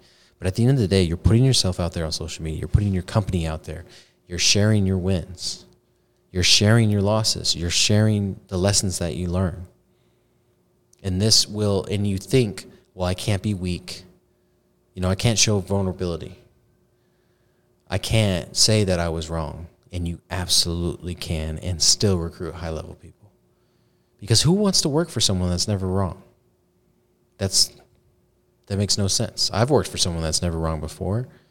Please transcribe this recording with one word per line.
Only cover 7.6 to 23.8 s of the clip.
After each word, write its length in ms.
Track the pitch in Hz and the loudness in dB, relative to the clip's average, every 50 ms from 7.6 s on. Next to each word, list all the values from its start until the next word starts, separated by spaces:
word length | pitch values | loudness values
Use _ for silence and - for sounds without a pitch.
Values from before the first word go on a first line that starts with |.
| 82 87 | -2 -2
sharing 680 | 85 - - - 107 104 107 107 107 104 101 98 90 - - - | 0 2 2 4 4 4 4 4 2 2 0 -2 -4 -8 -10 -6
the 80 | 98 | -4
lessons 420 | 90 92 101 101 - - 98 82 - | 0 0 2 2 2 0 -2 -2 -4
that 160 | 90 85 65 | -4 -6 -4
you 140 | 65 90 87 | -4 -4 -2
learn. 380 | 85 92 95 87 80 80 90 - _ _ _ _ _ _ _ _ _ _ _ _ _ _ _ _ _ _ _ _ _ _ _ _ _ _ - | -2 0 -2 -2 -4 -6 -12 -16 _ _ _ _ _ _ _ _ _ _ _ _ _ _ _ _ _ _ _ _ _ _ _ _ _ _ -6
And 180 | 98 90 92 | -4 0 2
this 260 | 104 110 - - - | 2 4 4 4 2
will, 380 | - 107 104 107 104 101 95 - | 2 -2 -2 0 0 0 0 -2
and 220 | - 95 101 101 | -2 -2 -2 -2
you 100 | 101 98 98 | -2 -2 -4
think, 480 | - - - 135 120 101 92 - - - - - _ _ _ | -2 2 2 2 2 2 -2 -10 -14 -18 -20 -20 _ _ _
"Well, 120 | 90 90 | -4 -2
I 80 | 90 92 | -2 -2
can't 280 | - - - 101 92 - | -2 -2 -2 -2 -2 0
be 120 | 107 104 | -2 -4
weak. 500 | 90 90 90 90 - - - - - - - _ _ _ _ _ _ _ _ _ _ _ _ _ _ _ _ - | -2 -4 -4 -4 -6 -8 -12 -16 -16 -18 -20 _ _ _ _ _ _ _ _ _ _ _ _ _ _ _ _ -8
You 80 | 92 92 | -4 -2
know, 80 | 90 | 0
I 40 | 95 | 0
can't 240 | 92 - 120 113 95 | 2 2 0 2 2
show 220 | - - 107 101 | 2 2 2 0
vulnerability. 800 | 90 95 101 98 98 92 87 - 95 90 85 80 - 87 92 - - _ _ _ _ _ _ _ _ _ _ _ _ _ _ _ _ _ _ _ _ _ _ _ _ _ _ _ _ - | 0 -2 -2 -2 0 -2 -4 -4 -4 -6 -6 -6 -8 -12 -16 -18 -20 _ _ _ _ _ _ _ _ _ _ _ _ _ _ _ _ _ _ _ _ _ _ _ _ _ _ _ _ -6
I 100 | - 98 | -4 -4
can't 580 | - - - 113 110 101 92 85 - - - | -2 0 2 2 4 4 2 0 -4 -4 0
say 280 | - - - 110 107 107 | 2 2 4 4 4 2
that 140 | 92 90 87 | 2 2 0
I 100 | 85 85 | 0 -2
was 200 | 82 82 80 80 | -2 -4 -6 -6
wrong." 380 | 82 82 78 71 73 78 82 82 _ _ _ _ - | -6 -6 -6 -6 -8 -10 -14 -16 _ _ _ _ -8
And 160 | 87 85 85 | -6 -6 -6
you 120 | 87 - _ - | -6 -8 _ -10
absolutely 840 | - 92 87 - - - - 87 85 85 85 85 - - - 87 87 | -8 -6 -2 0 2 2 2 0 -2 -2 -2 -4 -4 -6 -8 -10 -10
can 440 | - - - 87 80 78 78 78 - | -8 -6 -6 -6 -4 -4 -6 -6 -6
and 240 | - 82 92 80 - | -6 -6 -4 0 2
still 340 | - - - - 104 95 | 2 2 2 2 2 0
recruit 380 | 87 82 82 - - 92 80 80 | 0 -2 -6 -10 -10 -12 -12 -10
high-level 400 | 85 85 82 82 78 80 82 80 | -10 -8 -8 -8 -8 -10 -14 -16
people. 360 | - - 85 - _ _ 104 _ _ _ _ _ _ _ _ _ _ | -20 -20 -20 -20 _ _ -20 _ _ _ _ _ _ _ _ _ _